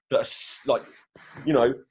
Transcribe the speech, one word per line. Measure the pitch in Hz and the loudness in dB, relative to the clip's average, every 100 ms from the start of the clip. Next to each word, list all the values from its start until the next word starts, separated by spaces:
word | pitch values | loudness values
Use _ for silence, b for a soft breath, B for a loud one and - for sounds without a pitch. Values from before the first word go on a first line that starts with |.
| - | -4
that | 131 | -2
are | |
s-, | - - - - | -2 -8 -12 -8
like, | 135 117 - - _ - - - | -2 -2 -4 -20 _ -20 -20 -8
you | 139 | 2
know, | 139 120 135 - | 4 4 0 -12